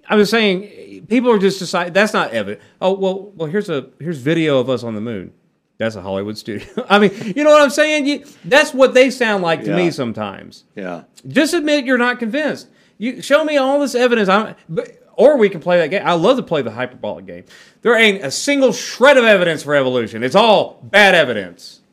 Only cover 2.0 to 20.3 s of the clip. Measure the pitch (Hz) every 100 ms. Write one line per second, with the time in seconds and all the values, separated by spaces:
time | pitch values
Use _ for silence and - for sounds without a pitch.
2 | 214 208 143 113 98 107 _ - 185 196
3 | 190 190 190 165 156 202 202 143 131 -
4 | 151 147 131 165 156 135 123 123 117 107
5 | 117 104 87 _ _ _ _ - 110 107
6 | 95 95 104 107 - 104 - - 254 202
7 | 202 196 226 220 302 302 285 294 302 302
8 | 277 285 - _ 170 269 294 254 247 254
9 | 269 - 226 202 170 160 113 180 170 143
10 | 117 107 101 92 82 - _ 107 92 85
11 | - _ 135 196 311 349 302 294 247 247
12 | 247 247 226 277 285 139 - _ _ -
13 | 233 175 - 294 311 294 262 285 277 240
14 | 247 226 190 196 208 - - 175 - -
15 | _ - 254 285 202 165 175 175 151 190
16 | 147 170 190 262 - 156 113 110 127 -
17 | 104 85 92 90 - - - _ 208 226
18 | 220 190 139 - - 285 254 - - -
19 | 262 269 226 196 175 147 139 143 131 127
20 | 110 113 127